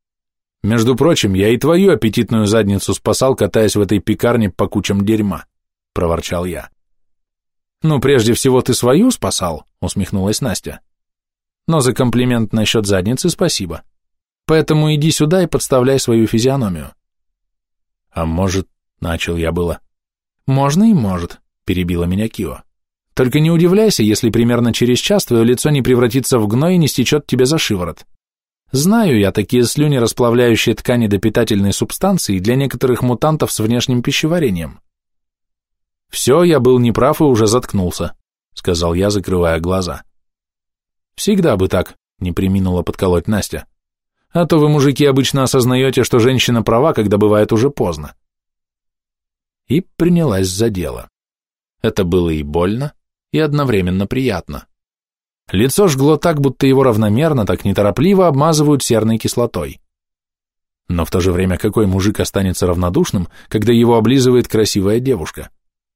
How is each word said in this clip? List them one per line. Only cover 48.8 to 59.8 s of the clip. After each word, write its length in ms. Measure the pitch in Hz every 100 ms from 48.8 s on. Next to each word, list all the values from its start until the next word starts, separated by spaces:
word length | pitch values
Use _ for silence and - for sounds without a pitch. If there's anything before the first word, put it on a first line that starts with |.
| _ _ _ _ _ _ _ _ -
И 140 | 147 - -
принялась 520 | 175 175 151 95 95
за 220 | 92 117
дело. 400 | 95 73 60 - _ _ _ _ _ _ _
Это 220 | 113 107
было 260 | 90 92 85
и 140 | 78
больно, 500 | 73 82 90 117 147 - _ _ _
и 80 | 151
одновременно 640 | 156 147 135 104 90 92 98
приятно. 640 | 131 131 87 - 67 - _ _ _ _ _ _ _ -
Лицо 380 | 92 135 - 202
жгло 300 | 135 143 151
так, 220 | 175 151
будто 280 | 139 - 135
его 160 | 135
равномерно, 600 | 127 107 107 110 160 135 98
так 200 | 92 101
неторопливо 640 | 95 101 98 170 190 175
обмазывают 560 | 135 156 156 147 139
серной 340 | - 113 107 110
кислотой. 640 | 104 - 120 92 71 -